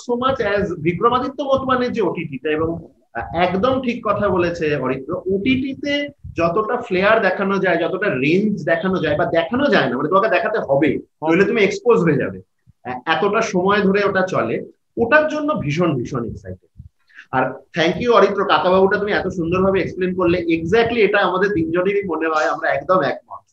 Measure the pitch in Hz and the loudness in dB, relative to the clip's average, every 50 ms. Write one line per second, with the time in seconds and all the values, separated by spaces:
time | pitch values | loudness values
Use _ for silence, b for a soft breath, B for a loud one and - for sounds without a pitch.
0 | - - 240 240 254 269 269 240 220 202 202 202 180 165 165 160 151 175 170 - | -4 -4 -2 0 0 0 0 0 0 0 0 0 0 -2 -4 -2 -2 -2 0 2
1 | 214 233 247 254 285 269 - - 285 262 269 269 254 262 254 240 247 240 196 233 | 2 2 2 2 -2 -2 -6 -4 -2 0 0 0 2 0 0 0 0 -2 0 0
2 | 196 160 - 175 151 151 135 127 - 156 151 156 165 165 170 165 - - _ _ | 0 0 -2 -4 -6 -8 -8 -6 -4 -2 -2 0 0 -2 -4 -6 -10 -14 _ _
3 | _ _ - 117 117 - 156 170 180 180 175 190 226 262 262 262 247 240 - 226 | _ _ -10 -8 -8 -4 -2 0 0 2 2 2 0 0 0 0 0 -2 -4 -2
4 | - 208 202 202 208 196 185 175 175 170 170 170 160 151 147 147 127 127 135 135 | -2 -2 0 0 0 0 2 2 0 0 -2 -2 -2 -2 0 0 -2 -2 -4 -4
5 | - - 180 185 - 185 196 196 - 262 262 262 277 269 269 269 285 285 285 285 | -6 -6 -6 -6 -2 -2 -2 0 2 2 0 0 0 -4 -6 -6 -4 -2 -2 -2
6 | 294 285 - _ - - - 156 165 170 - 214 214 - 247 233 - - 185 180 | -4 -6 -10 _ -18 -10 -4 0 0 0 2 0 0 -2 -2 -4 -4 -2 0 2
7 | 196 214 220 220 196 185 185 - 196 196 196 190 175 185 170 160 170 160 185 180 | 4 4 4 4 4 2 0 0 -2 -2 0 0 2 2 2 2 0 -2 -2 -2
8 | 208 196 139 127 135 151 170 196 214 214 - 156 143 170 165 165 190 190 185 165 | -2 -2 -2 0 0 2 2 2 2 0 -2 -2 0 0 0 0 0 0 -2 0
9 | 156 151 147 156 170 170 165 165 165 - 233 262 285 247 202 160 139 127 120 131 | 0 0 0 0 0 0 0 0 0 0 0 0 2 2 2 2 2 0 -2 -2
10 | 147 151 185 190 180 - 180 170 - 214 214 208 - - 180 180 165 135 120 - | -2 0 2 2 2 2 2 0 0 -2 -4 -4 -2 0 0 2 2 2 0 -2
11 | - _ _ - 147 160 165 185 - 208 240 226 196 - - - - 240 220 180 | -6 _ _ -6 -2 2 2 4 4 2 2 2 2 0 0 0 2 2 4 4
12 | 170 160 143 123 107 92 95 92 - _ _ _ _ _ _ _ - 120 127 123 | 4 2 2 0 0 -4 -6 -10 -14 _ _ _ _ _ _ _ -12 -10 -10 -6
13 | - 165 160 - 208 202 208 226 - - 196 180 180 196 202 208 190 190 190 208 | -2 -2 0 0 0 0 0 0 -2 -2 0 0 2 2 2 2 2 2 2 2
14 | 202 185 185 190 185 - 151 120 110 113 143 190 - - - _ _ _ - 226 | 2 0 0 0 0 0 0 -2 0 0 -2 -4 -6 -10 -16 _ _ _ -4 -2
15 | 233 233 294 311 302 302 302 302 294 302 302 - 139 147 147 170 180 165 143 123 | 0 4 4 4 4 2 -2 -2 -2 -2 -2 -2 -2 -2 0 0 0 0 0 -2
16 | 110 - - 120 117 107 104 - - 92 92 - _ _ _ - - - _ _ | -4 -6 -6 -6 -6 -8 -10 -12 -14 -14 -16 -16 _ _ _ -20 -20 -20 _ _
17 | B B B B B B 131 131 123 - - - - _ - 175 160 175 185 - | B B B B B B -2 -2 -2 -2 -4 -10 -14 _ -2 0 0 0 0 0
18 | 247 240 226 196 196 196 196 202 190 - 160 151 - 180 185 190 190 190 208 202 | 2 2 4 4 4 4 2 0 0 2 2 2 4 4 4 4 4 4 2 0
19 | 202 208 185 156 156 190 - 185 160 165 180 185 196 196 190 185 156 - - 180 | 0 -2 -2 -2 -2 -4 -4 -4 -4 -2 0 0 2 2 2 0 0 -2 -4 -4
20 | 185 180 180 185 180 170 170 180 170 170 165 165 165 165 214 233 226 226 240 233 | -4 -2 -2 0 0 2 2 0 0 0 -2 -2 0 2 2 2 2 2 2 2
21 | 202 190 208 202 190 175 180 180 196 196 208 165 160 - 165 180 180 202 202 202 | 2 2 2 2 2 0 0 0 0 0 0 0 -2 0 0 0 0 0 0 -2
22 | 196 185 156 156 160 160 160 156 - 160 151 - 170 143 139 - - - 185 - | -2 -2 -4 -2 -2 -2 0 0 0 0 -2 -2 -2 -2 -2 -2 0 0 0 2
23 | - 120 - - - - - - - _ | 2 0 -2 -6 -10 -16 -20 -20 -20 _